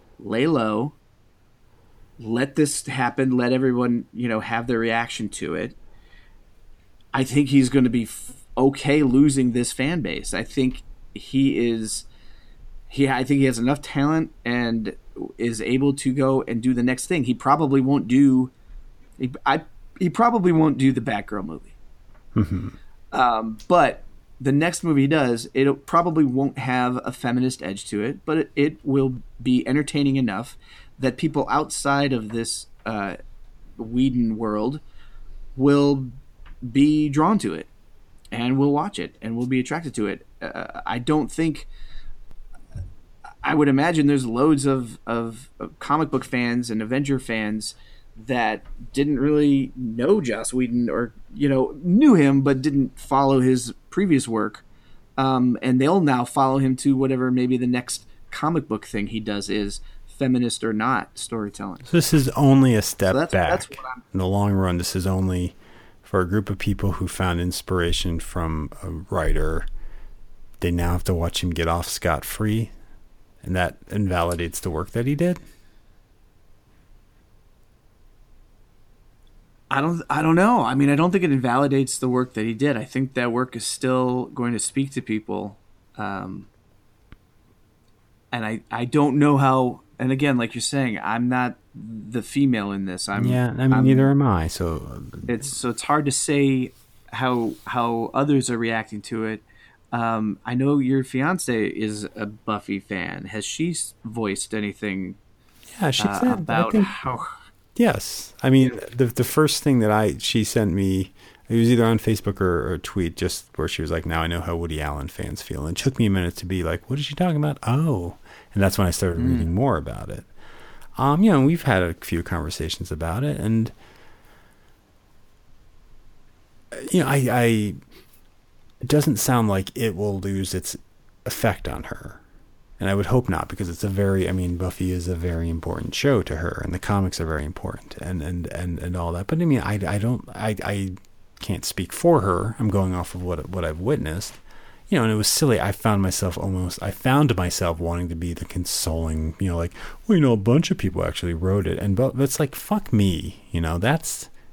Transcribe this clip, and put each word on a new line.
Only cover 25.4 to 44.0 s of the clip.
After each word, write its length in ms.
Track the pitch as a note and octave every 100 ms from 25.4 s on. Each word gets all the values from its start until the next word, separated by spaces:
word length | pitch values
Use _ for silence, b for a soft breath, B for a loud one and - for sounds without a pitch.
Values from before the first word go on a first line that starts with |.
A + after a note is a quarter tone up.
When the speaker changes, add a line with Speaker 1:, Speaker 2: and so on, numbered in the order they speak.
| A#2+ C3+
Speaker 1:
it 300 | C#3 C#3 -
probably 360 | E3+ F3 D#3+
won't 360 | C#3+ B2+ C#3 -
have 400 | C3 B2+ B2 B2
a 80 | -
feminist 500 | - B2 B2 B2+ -
edge 220 | D#2+ G2 -
to 120 | G#2
it, 200 | A2+ D3 -
but 120 | D#3+
it, 140 | - -
it 220 | D3 D3+ D3
will 300 | C3+ C3+ B2+ - -
be 260 | B2 B2+ -
entertaining 480 | C3+ C#3+ D3+ C#3 C3+
enough 380 | A#2+ G2 A#2+ - b b b -
that 200 | C3 B2+
people 280 | D#3+ D3 C3
outside 640 | C3+ D3+ - D3 C#3 C#3+
of 160 | B2 G#2+
this, 380 | A2+ A2+ - - - A2+
uh, 320 | G#2+ G2 - - - - - - -
Whedon 600 | A2+ B2 C3 B2 A2+ A2
world 420 | A2+ G#2+ A#2 D3+ b b b b b - - B2+
will 500 | C#3 C#3+ C#3+ C3+ B2+ - - - - - B2
be 380 | C3+ D3 D3+ D3+
drawn 300 | C#3 E3 G#3+
to 140 | G#2 D#2+
it 120 | - - - - - - -
and 260 | A2+ B2 C3+
will 140 | C#3+
watch 280 | C#3+ G3 -
it 160 | - -
and 140 | A2+ A#2
will 120 | B2
be 120 | C3
attracted 340 | B2 D#3 E3 A#2
to 100 | G2+
it. 180 | - - -
Uh, 400 | - - - - -
I 140 | A#2+
don't 320 | A#2+ D3+ C#3+
think, 360 | - E3 C#3+ - b b b b b - - - - - - - - - - - -
I 120 | - D3
would 120 | C#3+
imagine 400 | C3+ D#3+ D#3+